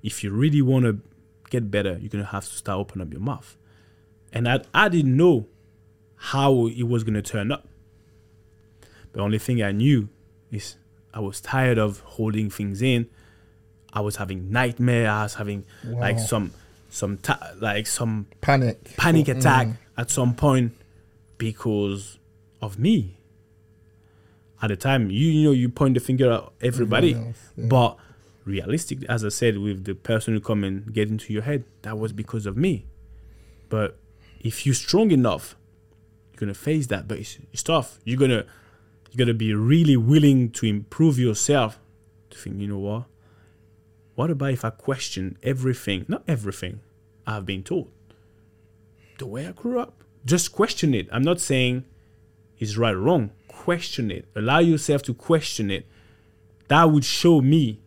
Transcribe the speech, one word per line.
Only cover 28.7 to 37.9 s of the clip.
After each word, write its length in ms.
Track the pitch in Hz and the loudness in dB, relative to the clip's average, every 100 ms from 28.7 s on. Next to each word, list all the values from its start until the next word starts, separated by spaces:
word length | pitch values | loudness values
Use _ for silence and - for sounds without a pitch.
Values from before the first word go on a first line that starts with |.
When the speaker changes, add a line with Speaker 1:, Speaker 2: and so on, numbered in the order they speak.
| 151 - 131 - | -4 -4 -10 -4
Speaker 1:
as 160 | 117 107 | -4 -4
I 40 | |
said, 280 | - 120 101 | 0 0 0
with 280 | 104 95 95 | -4 -6 -6
the 100 | 95 | -8
person 400 | - 110 - 107 | -2 -2 0 -2
who 40 | |
come 240 | 104 107 | 0 -2
and 300 | 98 98 107 | -2 -4 -6
get 160 | 107 107 | -2 -2
into 240 | 107 - | -4 -4
your 100 | 107 | -6
head, 200 | 117 143 123 _ | -4 -6 -6 _
that 160 | 107 107 | -12 -6
was 160 | 110 | -6
because 320 | 104 107 113 101 | -8 -8 -8 -6
of 100 | 98 | -2
me. 280 | 185 135 - - - - - - - - - | -2 -2 -8 -20 -20 -20 -20 -20 -20 -20 -4
But 280 | 110 104 - _ _ - - | -2 -2 -6 _ _ -20 -8
if 240 | 117 - 139 | -8 -4 -2
you're 80 | 123 | -2
strong 340 | - 180 220 | 2 2 4
enough, 440 | 147 120 80 - - _ _ _ _ _ _ _ | 4 4 0 -8 -20 _ _ _ _ _ _ _
you're 60 | - | -8
gonna 120 | 104 | -8
face 320 | 95 - 156 127 | -6 -2 -2 -2
that. 200 | 98 101 | -6 -6
But 120 | 107 | -10
it's, 200 | 113 - - | -10 -16 -14
it's 120 | - | -10
tough. 360 | - 160 120 | -2 -2 -2